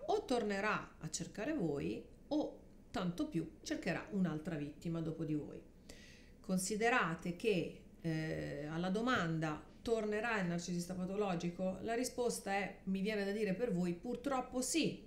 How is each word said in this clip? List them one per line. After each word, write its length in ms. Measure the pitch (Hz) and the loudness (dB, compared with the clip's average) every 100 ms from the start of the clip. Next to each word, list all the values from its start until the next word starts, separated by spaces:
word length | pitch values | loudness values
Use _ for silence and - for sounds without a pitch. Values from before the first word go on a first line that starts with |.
| 587 | 2
o 200 | 415 - | 2 4
tornerà 680 | 240 208 196 208 180 - - | 2 2 2 2 0 -2 -8
a 120 | 156 | -6
cercare 440 | - 170 - 233 | -4 -6 -4 -2
voi 500 | 311 165 143 165 220 - - - | 2 2 2 0 -2 -6 -14 -2
o 300 | 294 - - - - - | 0 0 -4 -16 -20 -6
tanto 360 | 233 180 170 - | -2 0 0 0
più 300 | 165 160 - | 0 -2 -4
cercherà 440 | - 302 196 147 - | -6 -2 0 -2 0
un'altra 460 | 202 175 151 185 156 | 2 2 2 -2 -4
vittima 440 | 147 - 170 165 | -4 -6 -4 -2
dopo 240 | 160 - | -2 -2
di 100 | 151 | 0
voi. 240 | 151 - - - - - - - - - - | 0 -2 -10 -14 -18 -18 -18 -18 -20 -20 -12
Considerate 960 | - 185 185 214 226 254 180 165 180 170 | -2 0 2 4 6 6 4 0 -2 0
che, 440 | 226 180 147 - - - | 4 4 2 -4 -16 -6
eh, 680 | 170 160 156 156 147 143 151 | -2 0 0 -2 -4 -6 -4
alla 220 | 165 185 | -2 0
domanda 720 | 196 240 240 165 160 160 156 - - | 2 4 4 2 2 0 -2 -8 -8
"tornerà 600 | - 226 214 208 240 220 | 0 2 2 0 2 2
il 80 | 175 | 2
narcisista 460 | 170 175 175 175 | 0 0 -2 -2
patologico?", 840 | 185 185 202 202 170 170 175 185 185 | -2 -2 0 2 2 0 0 -2 -2
la 120 | 214 | -2
risposta 580 | 233 247 - 240 - 202 | 0 0 0 0 0 0
è, 260 | 196 190 - | 0 0 -4
mi 160 | - 190 | -2 0
viene 240 | 196 208 | 2 0
da 60 | 196 | 0
dire 240 | 208 202 | 2 2
per 180 | 185 240 | 2 2
voi, 220 | 175 180 | 2 2
purtroppo 680 | 175 247 240 285 262 254 254 | 0 -4 -4 0 0 0 0
sì, 440 | 254 320 220 - | 2 4 2 0